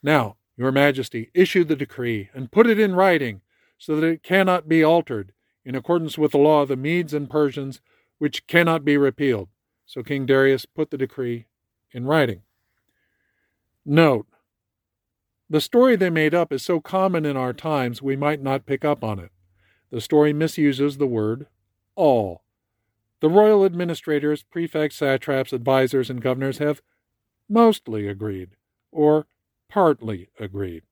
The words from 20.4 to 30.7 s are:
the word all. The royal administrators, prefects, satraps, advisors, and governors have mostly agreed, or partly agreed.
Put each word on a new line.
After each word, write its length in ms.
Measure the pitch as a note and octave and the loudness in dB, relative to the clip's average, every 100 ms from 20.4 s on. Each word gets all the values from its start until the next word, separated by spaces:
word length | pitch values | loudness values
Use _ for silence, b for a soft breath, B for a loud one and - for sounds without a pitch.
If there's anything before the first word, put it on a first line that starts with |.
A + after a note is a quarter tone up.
| D#3 - D3 C3 C#3+ C#3 | -4 0 0 0 -4 -2
the 80 | C#3 | -4
word 400 | A#2 G#2+ A#2+ C#3+ _ _ _ _ - | -2 -2 -4 -10 _ _ _ _ 0
all. 460 | D#3+ B2 G2+ F2 _ _ _ _ _ _ _ _ | 2 2 0 -8 _ _ _ _ _ _ _ _
The 80 | D#3 | 2
royal 360 | F#3 G#3+ G#3 | 4 6 4
administrators, 760 | G3 F3 F3 D#3+ - D3+ D3 D3+ | 2 0 -6 -6 -4 -2 -2 -4
prefects, 540 | _ E3+ E3+ D#3 D#3 - | _ -8 -6 -4 -4 -2
satraps, 560 | C#3+ C3+ - C3+ C3 | -2 -2 -2 -4 -4
advisors, 560 | B2+ A#2+ C3+ C3 C#3 B2 | -4 0 2 2 0 -2
and 140 | B2+ | -4
governors 360 | B2+ B2+ C3+ C3 | -4 -2 -4 -4
have 220 | D3 C#3+ _ _ _ _ _ _ _ | -4 -4 _ _ _ _ _ _ _
mostly 580 | G#3+ A#3 G#3 - A2 G2+ | 4 4 2 -6 -6 -6
agreed, 440 | G2 G#2+ F#2+ F#2 _ _ _ _ | -6 -8 -8 -12 _ _ _ _
or 340 | E3 D3+ D3+ D3 _ _ _ _ | 2 4 4 0 _ _ _ _
partly 600 | G#3 F3 C#3+ A2+ G2 F2+ _ | 2 2 2 -4 -10 -12 _
agreed. 460 | G#2 G2 F#2+ | -12 -8 -8